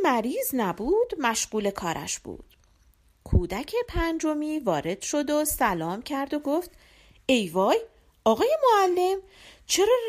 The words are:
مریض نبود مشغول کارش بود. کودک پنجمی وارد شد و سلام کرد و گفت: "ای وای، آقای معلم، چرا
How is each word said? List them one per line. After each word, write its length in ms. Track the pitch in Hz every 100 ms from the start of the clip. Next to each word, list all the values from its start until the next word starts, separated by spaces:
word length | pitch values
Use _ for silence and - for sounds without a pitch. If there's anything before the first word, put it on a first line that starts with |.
مریض 460 | 349 240 226 403 480
نبود 600 | 262 196 170 233 415 480 339
مشغول 500 | 240 226 - 214 196
کارش 500 | 196 175 156 160 -
بود. 240 | - 82 - _ _ _ _ _ _ _
کودک 520 | - - 180 196 - 466 480
پنجمی 720 | 339 330 330 311 302 302 311
وارد 420 | 233 151 156 196
شد 280 | - 294 294
و 160 | 294 302
سلام 560 | - 233 175 165 196
کرد 320 | - 277 277
و 60 | 302
گفت: 320 | 294 311 359 - _ _ _ _ -
"ای 240 | 254 185
وای، 320 | 175 202 440 - _ _ _
آقای 340 | 220 226 453 622
معلم، 540 | 523 427 370 349 359 392 381 - - - -
چرا 280 | - 415 494